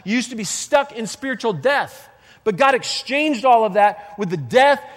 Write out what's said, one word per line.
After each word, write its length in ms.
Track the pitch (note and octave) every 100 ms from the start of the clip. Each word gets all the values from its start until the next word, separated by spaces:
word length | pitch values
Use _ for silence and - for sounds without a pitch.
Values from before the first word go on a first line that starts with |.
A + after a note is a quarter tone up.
You 100 | F3+
used 160 | A#3+ A#3+
to 60 | A#3
be 80 |
stuck 480 | F#3 - - C#4+ C#4+
in 140 | A#3 G#3+
spiritual 480 | - C4+ A#3+ A3+
death. 540 | E3 A#3+ C#4 E3 - - _ _ _
But 120 | A3 F3+
God 180 | C4+
exchanged 720 | B3+ - - - C#4 D4+ B3 C4
all 180 | A#3
of 80 | A3
that 420 | G3 G3+ - - -
with 100 | F#3+
the 80 | F3
death 460 | B2 A#3 C#4 C#4 -